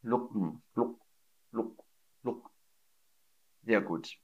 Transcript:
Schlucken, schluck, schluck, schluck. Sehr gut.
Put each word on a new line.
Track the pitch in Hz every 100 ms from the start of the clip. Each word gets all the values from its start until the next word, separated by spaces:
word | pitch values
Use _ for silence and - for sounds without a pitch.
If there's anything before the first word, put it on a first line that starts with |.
Schlucken, | 113 120 120 110 87 - -
schluck, | - 120 - _ _ _ _ _
schluck, | 113 113 - - _ _ _
schluck. | 127 - - _ _ _ _ _ _ _ _ _ _ _
Sehr | - 107
gut. | 98 82 - -